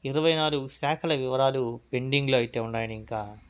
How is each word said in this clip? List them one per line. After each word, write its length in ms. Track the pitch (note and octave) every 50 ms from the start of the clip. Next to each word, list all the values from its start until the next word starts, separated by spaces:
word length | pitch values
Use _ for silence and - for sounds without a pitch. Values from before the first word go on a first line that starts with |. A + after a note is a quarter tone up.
| _
ఇరవై 300 | C3+ C3+ D3+ D#3 E3 E3
నాలుగు 320 | D#3+ D#3 D#3 D3+ C#3+ C3+ C3 - -
శాఖల 360 | - C#3+ D#3 D#3 - E3+ D#3 C#3 C3
వివరాలు 400 | B2+ B2+ C3 C3+ C3+ C3 C3+ B2+ A#2 A#2 A#2+ _ _
పెండింగ్‌లో 500 | - B2+ B2 C3 C3+ C#3+ C#3 C3+ C3+ B2+ A#2+
అయితే 180 | A#2 - A#2+ A2+ A2+
ఉన్నాయండి 300 | A2+ A2+ A2+ A2 A2 G#2+
ఇంకా. 200 | A2 - A#2 A2 G#2 G#2 G#2 G#2 - -